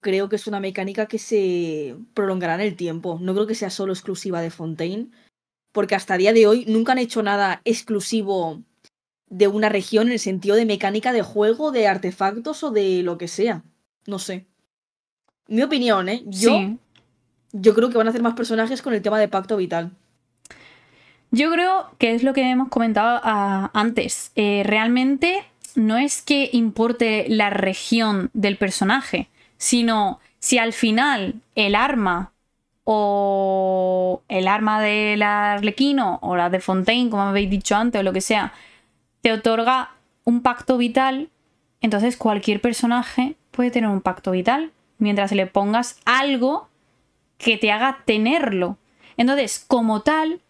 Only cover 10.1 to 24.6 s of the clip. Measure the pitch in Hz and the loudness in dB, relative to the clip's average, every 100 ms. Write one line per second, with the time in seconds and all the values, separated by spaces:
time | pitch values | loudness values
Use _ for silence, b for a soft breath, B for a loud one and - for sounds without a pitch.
10.1 | 240 202 190 196 208 226 202 196 208 254 | 0 -2 -4 2 2 2 0 -2 -2 0
11.1 | 247 190 208 208 226 302 262 214 185 185 | -2 -2 0 2 2 0 2 2 2 -4
12.1 | 185 196 214 240 302 311 214 196 185 180 | -2 -4 -4 -8 -8 -2 0 0 0 -2
13.1 | 170 175 - 220 175 - _ _ _ - | -4 -8 -2 -2 -2 -10 _ _ _ -12
14.1 | 196 190 185 185 _ _ _ _ _ _ | -10 -8 -10 -12 _ _ _ _ _ _
15.1 | _ _ _ _ 214 277 294 240 202 185 | _ _ _ _ -2 0 0 2 2 0
16.1 | 226 240 190 226 214 196 233 _ _ _ | -6 -8 2 4 4 0 -6 _ _ _
17.1 | _ _ _ _ 208 202 208 247 240 220 | _ _ _ _ 2 4 4 2 2 0
18.1 | 233 233 233 226 220 226 254 277 220 202 | 0 -2 -2 -4 -2 -2 -4 -4 -2 0
19.1 | 214 208 190 190 214 180 170 170 - _ | 2 2 0 -2 -4 -2 -4 -6 -12 _
20.1 | _ _ _ - B B B B B B | _ _ _ -20 B B B B B B
21.1 | B B 233 302 339 359 381 - - 233 | B B 0 2 2 2 0 -4 -2 0
22.1 | 233 262 269 254 254 262 254 226 208 220 | 2 0 0 0 0 0 0 0 2 0
23.1 | 240 - 214 196 196 196 214 220 226 - | 0 0 0 0 -2 -2 -2 -2 -2 -4
24.1 | - - - 208 202 | -6 -8 -2 0 0